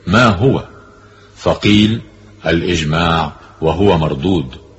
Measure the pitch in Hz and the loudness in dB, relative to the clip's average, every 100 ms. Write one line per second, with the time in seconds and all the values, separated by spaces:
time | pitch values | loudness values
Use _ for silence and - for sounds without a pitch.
0 | - 107 123 87 131 107 - - - - | -2 2 2 2 0 0 -4 -18 -20 -20
1 | - - - - 90 80 104 104 107 113 | -20 -20 -20 -6 -4 0 2 4 2 0
2 | - - - - 80 85 80 85 76 78 | -8 -20 -20 -10 -2 -2 0 -2 -2 0
3 | 85 82 76 - - - 80 80 101 85 | 0 0 -2 -8 -20 -6 -4 0 2 2
4 | 78 69 82 90 65 - - | 0 -4 -2 -2 -4 -12 -20